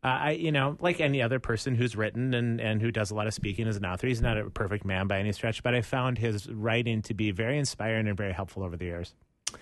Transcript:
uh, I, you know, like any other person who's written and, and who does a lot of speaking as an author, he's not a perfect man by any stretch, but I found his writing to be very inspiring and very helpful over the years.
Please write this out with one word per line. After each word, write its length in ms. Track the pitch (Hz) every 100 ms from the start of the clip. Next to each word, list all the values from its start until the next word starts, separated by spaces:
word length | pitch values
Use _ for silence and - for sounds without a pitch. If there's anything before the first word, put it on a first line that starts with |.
uh, 40 | 135
I, 240 | 131 147
you 200 | 156 160
know, 280 | 147 139 147
like 180 | 175 175
any 220 | 151 139
other 180 | 117 127
person 360 | - 113 -
who's 200 | 120 123
written 380 | 101 107 113 127
and, 260 | 123 120 117
and 220 | 113 107
who 100 | 117
does 200 | 110 104
a 40 |
lot 120 | 104 104
of 80 |
speaking 340 | 107 107 98 113
as 80 | 101
an 80 |
author, 220 | 98 92 123
he's 160 | 120
not 160 | 120 110
a 100 | 101
perfect 340 | - 104 104
man 240 | 98 95 95
by 100 | 98
any 120 | 104
stretch, 300 | 104 117 110
but 120 | 123
I 80 | 123
found 340 | 113 135 127 120
his 320 | 117 104 -
writing 540 | 110 110 117 120 110
to 100 | 104
be 200 | 101 107
very 260 | 92 113 147
inspiring 500 | 139 - 107 110 110
and 80 | 101
very 160 | 101
helpful 300 | 95 95 -
over 160 | 92 85
the 80 | 90
years. 260 | 85 85 - _ _ - -